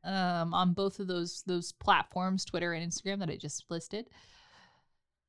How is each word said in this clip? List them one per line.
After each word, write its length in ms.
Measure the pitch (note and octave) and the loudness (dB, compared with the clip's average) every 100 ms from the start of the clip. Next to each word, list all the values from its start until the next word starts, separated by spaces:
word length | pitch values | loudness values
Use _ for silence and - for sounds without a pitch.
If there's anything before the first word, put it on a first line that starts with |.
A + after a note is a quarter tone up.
um, 500 | F3 F#3+ F3+ F3 E3 | -2 0 2 2 2
on 200 | E3+ F3+ | 4 4
both 260 | F3 G3 G3 | 4 0 -2
of 80 | F#3+ | -4
those, 360 | F3+ F3 - - | -2 -2 -6 -2
those 260 | F3 F3 | -2 -2
platforms, 720 | - - F3 - F3+ F#3 F#3+ - | -2 4 4 4 -2 0 0 -2
Twitter 280 | F3 F3 | -2 -2
and 160 | E3 E3+ | -2 -4
Instagram 300 | - F#3+ G3 | -4 -4 -2
that 100 | E3+ | -4
I 80 | - | -4
just 280 | D3+ - - | -8 -10 -8
listed. 380 | E3+ - G#3 A#3+ - - - - - - _ _ _ _ _ | -8 -6 -10 -10 -20 -20 -20 -20 -20 -20 _ _ _ _ _